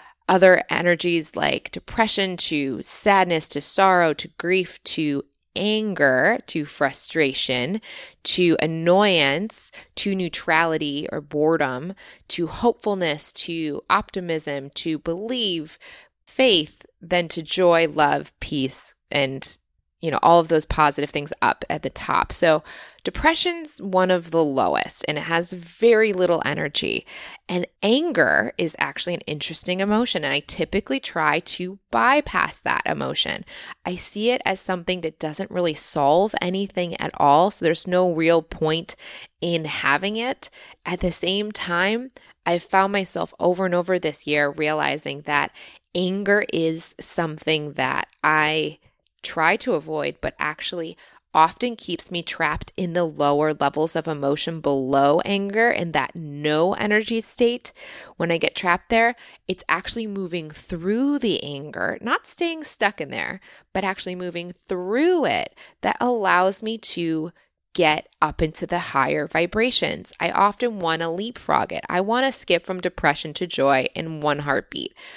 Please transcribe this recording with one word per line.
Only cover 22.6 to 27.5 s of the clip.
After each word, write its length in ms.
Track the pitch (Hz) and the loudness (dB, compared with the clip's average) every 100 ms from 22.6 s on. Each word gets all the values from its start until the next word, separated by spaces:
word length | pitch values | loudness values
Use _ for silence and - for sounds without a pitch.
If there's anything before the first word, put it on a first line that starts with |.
| - - - - | 0 -16 -20 -10
depression's 800 | - - 311 330 359 339 302 - | -8 0 0 2 0 -2 -8 -10
one 300 | 202 185 185 | -2 2 4
of 180 | 180 170 | 2 2
the 140 | 165 | 2
lowest, 600 | 151 135 90 71 - - - | 2 2 2 2 0 -4 -4
and 100 | 151 | -4
it 40 | |
has 320 | 160 165 175 | -2 -2 -2
very 600 | 185 170 - 233 220 220 | -6 -14 2 4 6 4
little 280 | 185 180 165 - | 2 2 2 0
energy. 600 | 151 151 - - - - - - - | -4 -4 -4 -4 -4 -8 -16 -18 -18
And 160 | - | -6